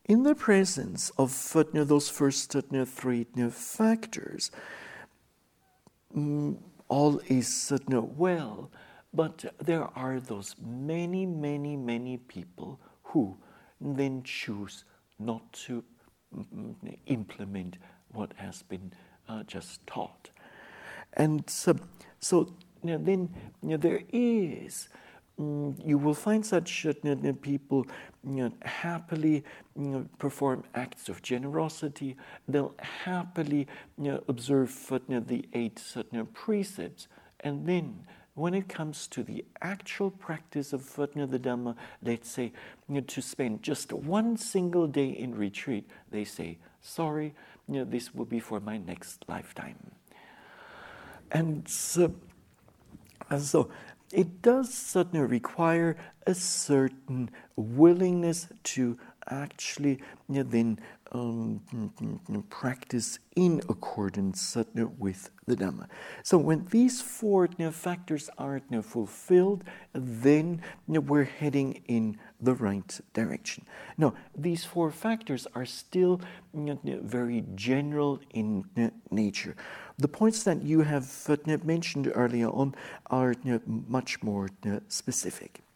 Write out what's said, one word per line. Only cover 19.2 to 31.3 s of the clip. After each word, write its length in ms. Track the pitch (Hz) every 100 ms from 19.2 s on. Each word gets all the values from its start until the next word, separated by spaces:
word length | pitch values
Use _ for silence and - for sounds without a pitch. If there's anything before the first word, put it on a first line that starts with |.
| -
uh, 140 | 110
just 420 | - - - - -
taught. 440 | - - - - _ - - - - - - -
And 340 | - 156 151 -
so, 280 | - - 156 - - - -
so, 340 | - 175 - - - -
you 80 | 170
know, 80 | 160
then, 300 | 156 190 180 180 - -
you 80 | 156
know, 60 | 156
there 260 | 170 - -
is, 760 | 240 240 226 170 - - - - - - - _ -
mm, 360 | 151 147 147 139 156
you 120 | 147
will 160 | 147
find 300 | 147 208 220
such, 420 | 214 180 170 - 156
uh, 60 | 147
you 120 | 147
know, 180 | 135 143
people, 520 | 131 143 139 - 139 120 - - -
you 120 | 139 135
know, 160 | 120 -
happily, 840 | - - 170 170 170 160 156 151 143 - - -
you 120 | 143
know, 180 | 135 - -
perform 460 | 143 - 139 131 -
acts 340 | - 127 - -
of 140 | 92
generosity. 920 | -